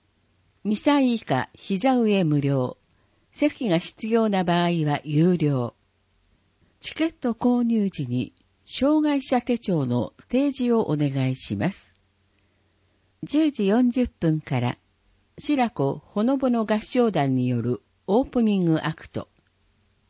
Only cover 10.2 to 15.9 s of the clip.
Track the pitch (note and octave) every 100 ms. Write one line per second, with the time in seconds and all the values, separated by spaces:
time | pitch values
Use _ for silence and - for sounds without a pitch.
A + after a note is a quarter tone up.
10.2 | - B3 C#4+ C4 B3 A3+ - D3+ D3 C3+
11.2 | C3 C3 - G2 C3+ - - _ _ _
12.2 | _ _ _ _ _ _ _ _ _ -
13.2 | - D4 D#4+ C4+ G3 A3 B3+ B3 B3 -
14.2 | E3+ D#3 - C3 B2 - _ _ _ _
15.2 | _ - - C#4+ A#3 - C#3